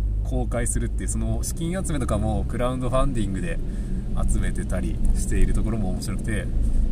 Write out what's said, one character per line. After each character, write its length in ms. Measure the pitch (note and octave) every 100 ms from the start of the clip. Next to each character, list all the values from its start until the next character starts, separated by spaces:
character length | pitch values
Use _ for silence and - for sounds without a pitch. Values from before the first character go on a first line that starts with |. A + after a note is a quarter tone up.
| - -
公 220 | - B2+ A2
開 220 | A#2 -
す 100 | -
る 80 | A#2
っ 20 |
て 140 | -
い 20 | F#2
う、 20 |
そ 100 | A2+
の 240 | A2+ A2
資 140 | - -
金 160 | E3
集 200 | F#3 F3+
め 60 | D3
と 80 | A#2
か 120 | G#2
も 260 | G#2+ G2+ -
ク 100 | A2+
ラ 140 | B2
ウ 60 | B2+
ド 100 | B2+
フ 60 |
ァ 120 | C3 B2+
ン 80 |
デ 80 | A#2
ィ 60 | G2
ン 40 |
グ 80 | F#2
で 180 | E2+ E2 - - - - - - F#2+
集 80 | -
め 140 | F2+
て 120 | E2+
た 140 | - F#2
り 180 | E2+ - - -
し 100 | -
て 120 | -
い 80 | -
る 80 |
と 100 | -
こ 80 | G#2+
ろ 60 | G#2+
も 120 | G2+
面 120 | -
白 160 | - F#2
く 40 |
て、 240 | A2 G#2 F2 - - - -